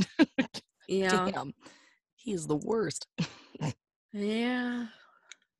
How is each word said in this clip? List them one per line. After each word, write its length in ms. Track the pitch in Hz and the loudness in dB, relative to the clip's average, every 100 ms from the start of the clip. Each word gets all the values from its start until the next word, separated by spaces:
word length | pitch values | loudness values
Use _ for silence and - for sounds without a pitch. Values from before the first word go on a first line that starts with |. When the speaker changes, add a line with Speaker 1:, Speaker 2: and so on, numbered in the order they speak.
| 190 - | 0 4
Speaker 1:
<laughs> 80 | 311 - - - - _ - | 4 4 -2 -4 -14 _ -4
Speaker 2:
Yeah. 400 | 190 190 185 185 | 0 4 4 2
Speaker 1:
Damn. 200 | 165 135 - - - _ _ _ | -2 -6 -10 -18 -20 _ _ _
He 180 | _ 247 | _ -6
is 140 | 190 151 | -4 0
the 100 | 151 | -2
worst. 520 | - 226 175 - - | 0 0 0 -4 -8
<laughs> 640 | - 165 - - - 151 - _ _ _ | -6 -6 -6 -18 -6 -6 -6 _ _ _
Speaker 2:
Yeah. 760 | 208 202 220 240 247 247 240 233 - - _ - - _ _ | -4 -2 0 0 0 -2 -4 -6 -10 -20 _ -20 -20 _ _